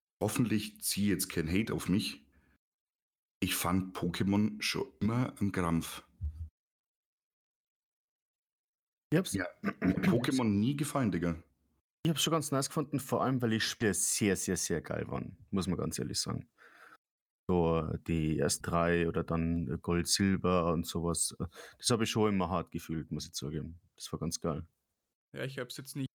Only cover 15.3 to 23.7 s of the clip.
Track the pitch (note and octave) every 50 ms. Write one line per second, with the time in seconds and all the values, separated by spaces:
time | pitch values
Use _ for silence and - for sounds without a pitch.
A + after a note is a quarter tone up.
15.3 | - - - - G2 G2 F2 F#2+ E2+ - - - - - B1+ - - - - -
16.3 | - - - _ _ _ - - - - - - - _ _ _ _ _ _ _
17.3 | _ _ - - F#2 F2 E2 E2 E2 E2 D#2+ D#2+ E2 D2+ - - E2+ D#2+ D#2 D#2
18.3 | D2+ - C#2+ D2+ - - - - F2 E2+ E2+ E2+ E2+ E2+ E2+ E2 D#2+ E2+ D#2+ -
19.3 | E2+ E2 E2 E2 E2+ E2+ D#2+ B1 D#2 D#2+ - - E2+ F2 E2 - - - G2 F#2+
20.3 | F#2+ - - F2+ F2+ F2+ E2 E2+ E2 E2+ E2+ - - E2+ E2 E2+ E2 - - -
21.3 | - - F2+ - - - - - - - - - B2 G#2+ A2+ - - A2+ G#2+ G#2+
22.3 | G2+ F#2+ F#2 E2 F#2 E2+ E2 - - E2 - - E2 D#2+ D2 - D2+ D2 D2 E2
23.3 | - - - D2+ D#2+ D#2 C#2+ E2